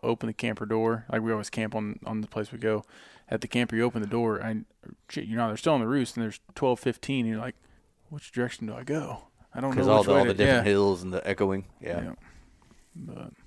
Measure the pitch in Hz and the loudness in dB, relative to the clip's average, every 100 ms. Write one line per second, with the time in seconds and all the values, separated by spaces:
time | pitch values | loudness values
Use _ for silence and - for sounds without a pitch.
0 | 117 117 117 - 113 110 107 113 113 113 | -2 -2 -4 -4 -4 -4 -2 0 0 -2
1 | - 110 113 107 104 120 107 110 104 - | -2 -2 0 -2 -4 -4 -4 -4 -6 -8
2 | - 110 104 110 104 117 110 107 - - | -8 -6 -6 -6 -8 -4 -2 -2 -4 -20
3 | - - - 110 120 123 120 113 120 117 | -20 -18 -6 -6 -2 0 0 2 0 0
4 | 101 117 113 104 110 110 - _ - - | -2 0 0 0 -4 -6 -8 _ -20 -20
5 | - - 104 113 113 110 165 139 113 139 | -12 -10 -6 -2 -2 0 2 2 2 0
6 | 120 120 110 - _ - 135 120 127 - | 0 -2 -6 -6 _ -2 0 2 -2 -4
7 | - 135 113 110 127 - _ _ _ _ | -2 -2 0 -2 -6 -12 _ _ _ _
8 | - 147 - 123 120 - 107 120 127 151 | -16 -16 -8 -2 -2 -4 -10 -8 -4 -4
9 | - - - _ _ - 135 117 95 107 | -4 -10 -16 _ _ -6 -2 2 6 6
10 | 98 95 98 95 98 123 104 101 101 90 | 8 6 6 4 6 6 6 6 6 2
11 | 92 90 98 98 98 98 - - - 85 | -2 -4 -2 2 2 0 -6 -12 -6 -6
12 | - - - - - _ _ - _ - | -6 -12 -18 -20 -20 _ _ -20 _ -16
13 | - - - - | -14 -14 -16 -18